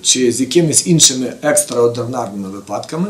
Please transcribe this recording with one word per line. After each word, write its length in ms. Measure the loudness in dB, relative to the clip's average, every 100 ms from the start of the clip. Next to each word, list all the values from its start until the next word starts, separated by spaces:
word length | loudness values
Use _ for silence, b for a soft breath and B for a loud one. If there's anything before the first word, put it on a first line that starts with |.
чи 300 | -2 2 2
з 80 | 2
якимись 460 | 2 2 4 2 2
іншими 460 | 4 4 2 -6 -2
екстраординарними 1040 | 0 2 0 2 2 0 -4 -6 -6 -8 -10
випадками, 580 | -12 -10 -10 -8 -4 -6